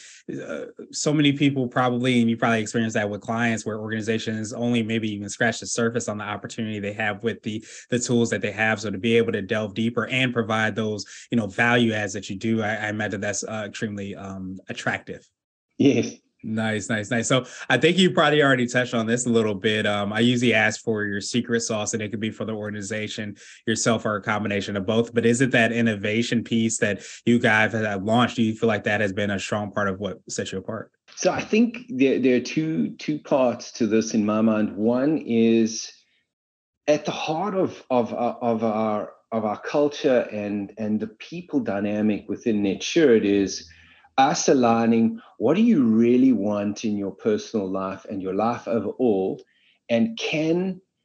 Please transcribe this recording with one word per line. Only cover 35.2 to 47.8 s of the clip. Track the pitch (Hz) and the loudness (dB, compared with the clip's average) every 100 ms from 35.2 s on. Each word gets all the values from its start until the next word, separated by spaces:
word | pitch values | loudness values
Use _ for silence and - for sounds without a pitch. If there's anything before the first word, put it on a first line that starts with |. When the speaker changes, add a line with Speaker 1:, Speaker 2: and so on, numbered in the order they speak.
| - 117 113 113 113 113 - - _ _ _ _ _ _ _ _ - | 0 4 4 4 2 -2 -12 -16 _ _ _ _ _ _ _ _ 0
Speaker 2:
at | 151 | 0
the | - | 2
heart | - - 160 202 | 0 0 -2 0
of, | 190 147 - - | 2 0 -2 0
of, | 127 113 | 2 2
uh, | 113 120 - | 0 -2 0
of | 123 113 | 0 0
our, | 113 107 110 104 - - - | 0 0 0 -2 -6 -12 -6
of | 113 | -2
our | 107 101 | -2 -4
culture | - 151 147 - 143 123 - | -2 0 0 2 2 2 2
and, | 107 104 101 98 - | -4 -4 -4 -6 -6
and | 107 107 | -2 -2
the | 110 | -4
people | - - 170 175 147 | -12 -14 -14 -6 -4
dynamic | 113 101 104 104 107 98 - | -2 -2 -2 0 0 0 -4
within | 101 123 104 | -4 -2 0
NetSure, | 101 90 - 170 147 | 0 -2 0 4 6
it | 110 104 | 6 6
is | 101 95 - - - - _ _ - | 4 2 -2 -14 -20 -20 _ _ 2
us | 135 170 - | 2 4 4
aligning | 143 120 113 117 113 113 113 - - | 4 6 4 4 4 2 0 -12 -2
what | 110 | 2
do | 175 | 4
you | 233 180 | 4 6
really | 117 110 117 123 131 | 6 6 6 6 6
want | 110 104 104 104 101 | 4 0 -2 -2 -4
in | 113 104 | -4 -4
your | 98 | -6
personal | - 117 104 - 113 95 | -4 -2 -2 -2 -4 -2
life | 95 | -4